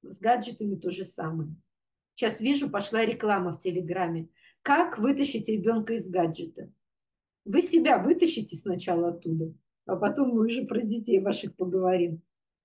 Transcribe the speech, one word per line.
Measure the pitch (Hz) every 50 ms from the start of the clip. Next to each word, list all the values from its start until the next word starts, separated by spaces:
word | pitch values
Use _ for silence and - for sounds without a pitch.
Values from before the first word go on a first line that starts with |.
| _
С | - - -
гаджетами | - 220 240 226 208 240 233 - 220 202 196 160
то | 165 180
же | 175 180 190
самое. | - - - 180 160 165 160 156 151 160 - _ _ _ _ _ _ _ _ _ _ _
Сейчас | - - 220 214 -
вижу, | 220 254 285 285 285 -
пошла | - 208 202 - - 220 226
реклама | 214 - - - 214 202 190 180 175
в | 165 -
Телеграме. | - 190 170 180 175 160 175 190 180 170 165 165 165 - _ _ _ _ _ _
«Как | _ - 277 320 339 330 - -
вытащить | 208 262 277 269 277 277 - 226 214 -
ребёнка | 220 208 170 220 226 226 214 - 226
из | 226 175 190
гаджета?» | 175 185 170 160 160 - - - - - - - - _ _ _ _ _ _ _ _ _ _ _ _ _ _
Вы | - 202 294
себя | 349 - - 339 - 302 269 208
вытащите | 185 254 339 359 359 320 - 240 214 - -
сначала | 156 - 202 180 180 - - 180 165 170 175
оттуда, | 170 170 - 170 160 160 160 160 - _ _ _ _ _ _
а | - 170
потом | - 208 208 208 - 277 247
мы | 240 226 220
уже | 226 233 254 -
про | - - 214
детей | - 214 214 233 220 - 233 190
ваших | 190 196 220 - - - -
поговорим. | _ 185 185 175 190 185 185 185 185 175 170 165 165 _ _ _ _ _ _ _ _ _